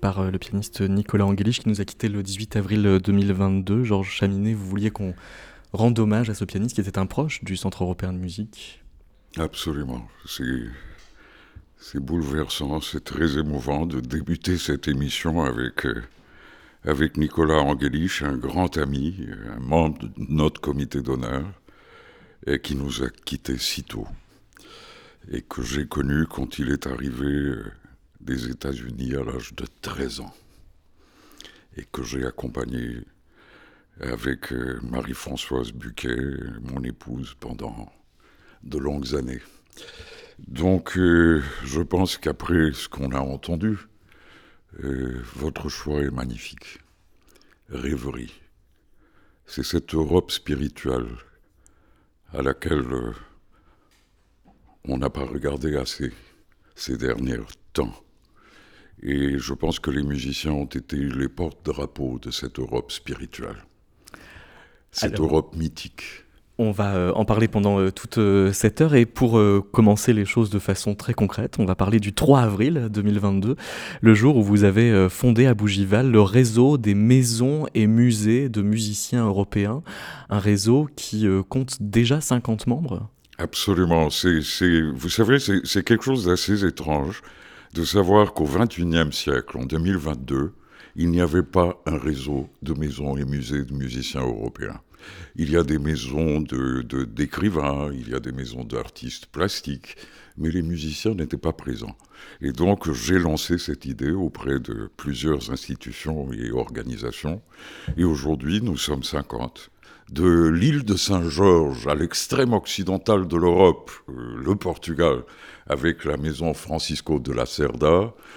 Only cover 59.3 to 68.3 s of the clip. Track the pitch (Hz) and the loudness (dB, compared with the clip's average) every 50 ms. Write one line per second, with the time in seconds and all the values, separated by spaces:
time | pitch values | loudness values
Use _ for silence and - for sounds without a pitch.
59.3 | 69 69 67 - 69 69 - 80 80 - - 80 67 71 71 71 71 69 62 69 | -2 -2 -4 -6 -8 -4 -2 -2 -2 -2 -4 -4 -2 -2 -2 -2 -4 -4 -4 -6
60.3 | 69 - - 78 76 73 71 64 - 67 64 _ 78 71 69 69 64 65 67 65 | -8 -6 -4 -2 -2 -2 -4 -6 -8 -10 -8 _ -6 -4 -4 -4 -2 -4 -4 -4
61.3 | - - 87 80 - - - - 71 - 71 - - - 69 65 62 62 - 60 | -4 -4 -6 -6 -6 -8 -8 -8 -6 -6 -6 -8 -8 -6 -6 -6 -6 -8 -10 -8
62.3 | 60 - - 64 - - 64 62 62 62 - - - - - - 65 - 60 64 | -8 -8 -8 -10 -8 -8 -8 -6 -6 -6 -6 -6 -12 -14 -10 -12 -12 -12 -12 -14
63.3 | - - 60 - 52 50 - _ _ _ _ _ _ _ _ - - - - - | -14 -14 -12 -12 -12 -14 -18 _ _ _ _ _ _ _ _ -20 -20 -20 -20 -20
64.3 | - - - - - - - _ _ _ _ _ - - - - - 101 78 80 | -20 -20 -20 -20 -20 -20 -20 _ _ _ _ _ -8 -6 -6 -4 -2 0 0 2
65.3 | - 78 76 - - 82 80 78 - - - - - - - - - - - _ | 2 2 0 0 -6 -6 -6 -6 -6 -8 -16 -16 -16 -16 -18 -16 -18 -18 -20 _
66.3 | _ _ _ _ _ - 117 110 104 101 104 101 101 92 90 90 92 - 107 - | _ _ _ _ _ -2 0 0 0 0 0 0 2 2 2 2 2 0 2 2
67.3 | 107 104 113 110 - 107 101 104 101 98 95 95 92 - - - - 117 107 101 | 4 4 4 4 4 4 4 4 4 4 2 2 0 -4 -12 -4 0 2 4 6